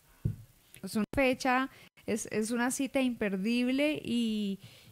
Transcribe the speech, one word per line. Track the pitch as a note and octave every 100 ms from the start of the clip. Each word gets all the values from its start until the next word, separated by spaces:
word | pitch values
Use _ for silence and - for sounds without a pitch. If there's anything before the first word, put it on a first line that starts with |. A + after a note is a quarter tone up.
| _ - - - - - _ -
es | F#3+ A3
una | G#3
fecha, | - C4 B3+ C4 B3+ C4+ - - _ -
es, | G#3+ -
es | G#3+ G#3+
una | A#3+ B3
cita | B3 C#4 C#4
imperdible | B3+ A#3 G#3+ F#3+ G3 A#3+ B3 C4 D4 D4+
y, | - A#3 A#3 G#3+ G#3 F#3+ - - -